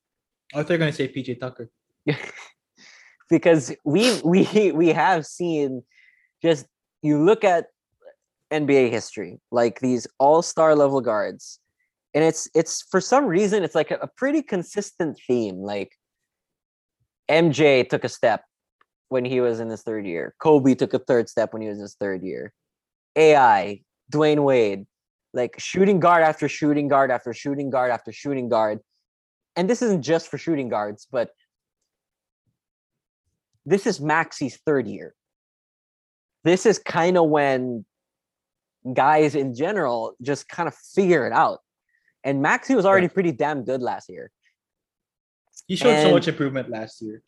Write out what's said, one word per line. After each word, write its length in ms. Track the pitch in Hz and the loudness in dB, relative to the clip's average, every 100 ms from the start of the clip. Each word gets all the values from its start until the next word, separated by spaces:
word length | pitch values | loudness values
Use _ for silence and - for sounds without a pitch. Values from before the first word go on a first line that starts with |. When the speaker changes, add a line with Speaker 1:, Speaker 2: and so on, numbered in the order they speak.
| _ _ _ _ _ | _ _ _ _ _
Speaker 1:
I 40 | 147 | -10
thought 100 | 151 | -4
you 40 | |
were 40 | 170 | -2
gonna 140 | 156 | -2
say 160 | 143 135 | -2 -6
P 140 | 139 | -6
J 100 | 127 | -10
Tucker. 340 | 123 127 - 117 _ _ _ - | -10 -10 -14 -20 _ _ _ -6
Speaker 2:
<laughs> 100 | 151 - - - _ _ _ - - _ _ - | -6 -6 -18 -20 _ _ _ -20 -20 _ _ 0
Because 440 | 160 180 160 135 151 | 2 4 2 2 -8
we, 360 | 151 165 247 202 | -2 2 2 2
we, 480 | 202 185 - 214 196 | 2 2 4 2 2
we 160 | 147 170 | 2 2
have 360 | 151 165 175 | 2 2 0
seen 600 | 147 - 175 156 143 131 - _ _ _ _ _ | -4 -8 -4 -2 -4 -6 -14 _ _ _ _ _
just, 240 | 165 151 - _ _ _ | 0 0 -2 _ _ _
you 160 | 151 147 | -2 2
look 200 | 165 220 | 4 4
at 220 | 202 170 - _ _ _ - _ _ _ - | 4 2 -2 _ _ _ -20 _ _ _ -6
N 160 | 156 143 | -4 2
B 80 | 139 | 4
A 140 | 123 | 4
history, 500 | 113 - - 87 - _ | 0 -8 -12 -14 -14 _
like, 260 | 120 120 - | 0 0 0
these 300 | 127 123 - - | -2 -2 -4 0
all-star 560 | 135 160 175 - 160 | 4 4 2 0 4
level 260 | 151 143 135 | 4 4 2
guards, 600 | 120 107 95 98 - - _ _ _ _ _ | -2 -2 -4 -8 -18 -20 _ _ _ _ _
and 120 | 147 | 0
it's, 260 | 160 156 - 156 | 0 0 -2 -2
it's, 260 | 160 - - | -2 -4 -2
for 100 | 185 | -2
some 260 | - 262 269 | 2 2 2
reason, 360 | 170 208 208 | 0 2 0
it's, 140 | 165 165 | -2 -2
like, 160 | 151 | -2
a, 60 | - | -4
a 100 | - | -10
pretty 340 | - 269 302 | -6 -2 -2
consistent 720 | 269 190 170 208 202 - 165 - - | -2 -6 -6 -8 -10 -6 -6 -6 -4
theme. 300 | 123 107 92 | -2 -2 -6
Like, 340 | 98 101 92 _ _ _ _ _ _ _ _ _ _ _ _ _ - | -8 -8 -8 _ _ _ _ _ _ _ _ _ _ _ _ _ -2
M 240 | 151 170 | 2 2
J 320 | 135 151 135 | 4 4 4
took 180 | 123 143 | 2 -2
a 60 | 123 | -6
step 340 | - 120 101 _ _ _ _ _ _ - | -2 0 -2 _ _ _ _ _ _ -6
when 140 | 131 | -4
he 160 | 127 127 | -2 -2
was 200 | 123 113 | -2 -2
in 80 | 113 | -6
his 140 | 107 | -10
third 240 | - 110 98 | -8 -8 -8
year. 260 | 82 60 - | -8 -8 -4
Kobe 340 | 160 151 131 | 2 4 4
took 180 | 123 123 | 0 0
a 60 | 127 | -4
third 300 | - 123 113 | 0 -2 0
step 240 | - 107 | -4 -4
when 100 | 110 | -6
he 60 | 110 | -12
was 100 | 104 | -12
in 40 | |
his 120 | 101 | -14
third 300 | - 101 95 | -8 -6 -6
year. 280 | 92 64 69 _ _ _ _ _ _ | -8 -12 -14 _ _ _ _ _ _
A 220 | 151 156 147 | 2 6 6
I, 460 | 123 101 101 101 _ _ _ | 6 4 0 -8 _ _ _
Dwayne 300 | 147 151 147 | 0 2 2
Wade, 440 | 139 131 107 98 101 _ _ _ _ | 2 2 2 -2 -12 _ _ _ _
like, 220 | 127 120 - | -6 -6 -6
shooting 400 | - 180 196 190 | -8 0 2 4
guard 240 | 170 170 | 4 4
after 240 | 160 151 143 | 4 0 -4
shooting 400 | - 151 147 143 | -2 -2 0 2
guard 240 | 139 135 | 2 2
after 200 | 120 123 | 0 -6
shooting 380 | 113 143 139 139 | -10 -8 -6 -4
guard 220 | 127 127 | -2 -2
after 180 | 113 - | -4 -8
shooting 380 | 107 143 135 123 | -14 -8 -6 -2
guard. 320 | 113 107 107 _ _ _ _ _ _ _ | 0 0 -4 _ _ _ _ _ _ _
And 160 | - 185 | -4 -2
this 120 | 240 | 0
isn't 200 | 240 185 | 0 -2
just 240 | 123 165 - | 0 -2 -2
for 100 | 143 | -12
shooting 320 | - 151 123 | -4 -4 -4
guards, 380 | 110 104 104 _ | -4 -6 -10 _
but 220 | 127 110 _ _ _ _ _ _ _ _ _ _ _ _ _ _ _ _ _ _ _ _ _ _ _ 135 | -6 -6 _ _ _ _ _ _ _ _ _ _ _ _ _ _ _ _ _ _ _ _ _ _ _ -2
this 200 | 196 226 | -2 0
is 140 | 180 | -4
Maxey's 580 | 151 160 160 - 143 - | -2 -2 -2 -6 -8 -6
third 240 | - 143 107 | -2 -2 -2
year. 260 | 98 85 _ _ _ _ _ _ _ _ _ _ _ _ _ | -10 -16 _ _ _ _ _ _ _ _ _ _ _ _ _
This 200 | 160 180 233 | 0 2 2
is 120 | 185 | 0
kinda 440 | - 170 170 180 | -2 -2 2 2
when 640 | 160 151 143 131 127 120 98 _ _ _ _ _ _ _ _ _ 131 | 4 2 2 0 -4 -8 -12 _ _ _ _ _ _ _ _ _ -8
guys 400 | 127 135 156 151 | 0 2 4 2
in 200 | 147 135 | 0 -4
general 600 | 120 165 214 139 120 110 - | -4 -4 -2 -2 -2 -6 -10
just 260 | 123 139 - | -6 -6 -8
kinda 220 | - 165 | -6 -6
figure 560 | - - - 190 165 113 | -8 -8 -2 2 2 2
it 60 | |
out. 280 | 120 135 - _ _ _ _ _ _ | 0 0 -2 _ _ _ _ _ _
And 160 | - 139 | -6 -2
Maxey 340 | 151 247 - | 0 -2 0
was 120 | 262 185 | 0 4
already 200 | 190 180 | 4 2
Speaker 1:
Yeah. 60 | |
Speaker 2:
pretty 200 | 190 170 | 0 -2
damn 320 | 131 147 147 | -2 -4 -4
good 180 | 113 131 | -6 -6
last 260 | 120 95 - | -4 -8 -12
year. 220 | 87 - _ _ _ _ _ _ _ _ _ _ _ _ - - | -18 -20 _ _ _ _ _ _ _ _ _ _ _ _ -20 -8
Speaker 1:
He 100 | 185 | 0
showed 180 | - 151 | 4 4
so 100 | 156 | 6
Speaker 2:
And 60 | |
Speaker 1:
much 120 | 170 170 | 4 2
improvement 420 | 156 139 131 117 | -2 -4 -4 -8
last 320 | 110 110 - | -10 -12 -14
year. 200 | 110 110 | -14 -14